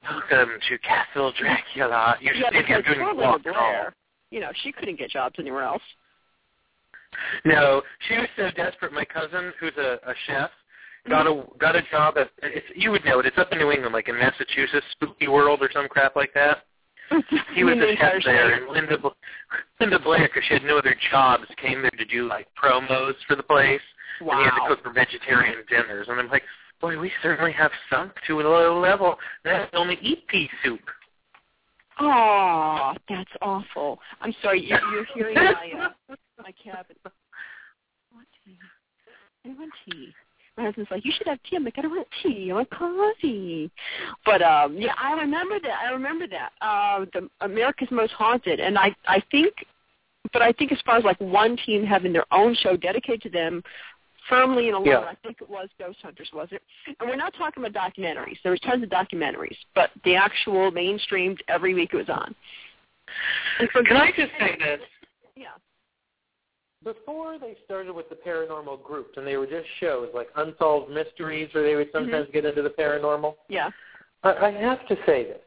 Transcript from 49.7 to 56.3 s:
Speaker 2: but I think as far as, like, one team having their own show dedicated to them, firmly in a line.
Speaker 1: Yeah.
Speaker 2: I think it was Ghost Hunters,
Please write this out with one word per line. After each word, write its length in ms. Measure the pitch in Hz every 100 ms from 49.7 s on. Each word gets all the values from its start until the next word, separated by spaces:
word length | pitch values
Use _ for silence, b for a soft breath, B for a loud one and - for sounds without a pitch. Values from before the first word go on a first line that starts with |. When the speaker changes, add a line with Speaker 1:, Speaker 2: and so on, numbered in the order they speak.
| _ _ _ _ _ -
Speaker 2:
but 100 | -
I 100 | 233
think 200 | 233 285
as 60 | 277
far 120 | - 233
as, 80 |
like, 160 | 214 185
one 360 | 190 190 220 240
team 200 | - 208
having 280 | 208 196 180
their 120 | 165 -
own 220 | 185 214 233
show 140 | 214 180
dedicated 460 | 175 208 - 226
to 80 | 220
them, 320 | 175 165 170 - B B B _ _ -
firmly 400 | 254 262 254 233
in 60 |
a 40 | 202
line. 80 | 196
Speaker 1:
Yeah. 120 | 131
Speaker 2:
I 140 | 107 185
think 160 | - 233
it 80 | 214
was 200 | 202 190 _
Ghost 200 | 180 196
Hunters, 280 | 180 - 156